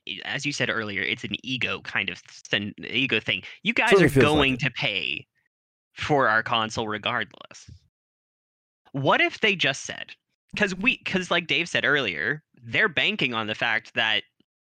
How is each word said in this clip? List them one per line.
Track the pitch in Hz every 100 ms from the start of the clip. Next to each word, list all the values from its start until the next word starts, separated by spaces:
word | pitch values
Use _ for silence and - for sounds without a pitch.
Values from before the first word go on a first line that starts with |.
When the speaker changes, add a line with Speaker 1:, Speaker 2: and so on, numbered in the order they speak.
| - 92 -
Speaker 1:
as | 127
you | 143
said | 143 123
earlier, | 104 107 98
it's | 92 110
an | 107 98
ego | 120 127 92 95
kind | - 117 92
of | 87 - - -
sen-, | 107 101 -
ego | - 117 131 113
thing. | - 101 - -
You | 180
guys | 240 226
Speaker 2:
Certainly | 196 156
Speaker 1:
are |
Speaker 2:
feels | 139
like | 147
Speaker 1:
going | 151 139
Speaker 2:
it. | 127
Speaker 1:
to | 131
pay | - 139 98 65 71 - _ _ _ _ _ _
for | - - 147 123
our | 110
console | - 117 110 127 110
regardless. | 107 107 120 107 - - - - - _ _ _ _ _ _ _ _ _ _ _
What | 139 139 240
if | 339 -
they | 214 190
just | 139 135
said, | - - - - _ _ _ -
'cause | 202
we, | 185 226 -
'cause | - 185 175
like | 175 175
Dave | 143 170
said | 120 113
earlier, | 143 117 78 95 151 - _
they're | 117 123 214
banking | 135 151 208 139
on | 117 107
the |
fact | 110 120 110 -
that | - 113 107 - _ _ _ _